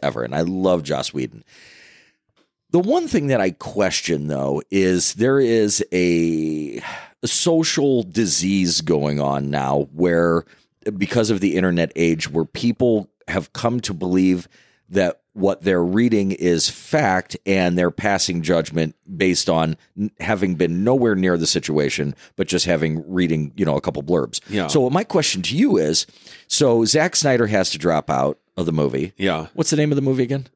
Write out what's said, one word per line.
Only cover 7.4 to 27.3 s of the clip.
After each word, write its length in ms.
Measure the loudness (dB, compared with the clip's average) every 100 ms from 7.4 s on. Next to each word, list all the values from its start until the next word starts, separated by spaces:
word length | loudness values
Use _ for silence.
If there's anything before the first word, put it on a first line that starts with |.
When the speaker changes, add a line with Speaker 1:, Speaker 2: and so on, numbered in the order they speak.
| 2 2 0 0 2 2
Speaker 1:
disease 800 | 0 0 0 0 2 2 2 0
going 400 | 0 0 0 0
on 280 | 0 -2 -2
now 380 | -2 0 0 -2
where, 500 | 0 2 2 2 2 -2 _ _ _ -8 -4
because 320 | -2 0 0
of 100 | 2
the 160 | 2 2
internet 360 | 2 2 0 0
age, 340 | 0 0 -2
where 160 | -4 -4
people 640 | -2 -2 0 2 2 -2 _ -8
have 240 | -6 -6
come 260 | -4 -2 -2
to 120 | -4
believe 560 | -6 0 2 4 2 -4 _ _ _ _
that 320 | -2 -2 -4 _
what 280 | -2 -2 0
they're 220 | 0 2
reading 480 | 2 2 2 2 0
is 380 | 0 0 2 0
fact 680 | -4 -4 0 2 0 -2 -6 -2
and 320 | 0 2 2
they're 140 | 0
passing 500 | 0 -2 0 -2 -2
judgment 540 | 0 0 0 -2 -4 -6 -14 -2
based 340 | 0 0 0
on 280 | 0 0 -4 _ -8
n-, 120 | -8 -6
having 360 | -4 -2 -2 0
been 280 | -2 0
nowhere 320 | 0 2 2 2
near 220 | 2 2
the 80 | 0
situation, 720 | -2 -2 -2 -2 -2 -6 -8 -12 -8
but 120 | -2
just 180 | -2 0
having 380 | 0 0 -4 -4
reading, 420 | 0 0 0 -4 -2
you 80 |
know, 120 | -2 -2
a 40 |
couple 200 | -4 -6
blurbs. 400 | -2 0 -2 -6 -6
Speaker 2:
Yeah. 180 | -4 0
Speaker 1:
So 220 | 2 2
my 140 | 0
question 380 | 0 0 0 -2
to 120 | -4 0
you 220 | 2 2
is, 280 | 2 0 -4 -10 -20 -20 -6
so 360 | 0 4 4 4
Zack 300 | 2 2 0
Snyder 320 | 2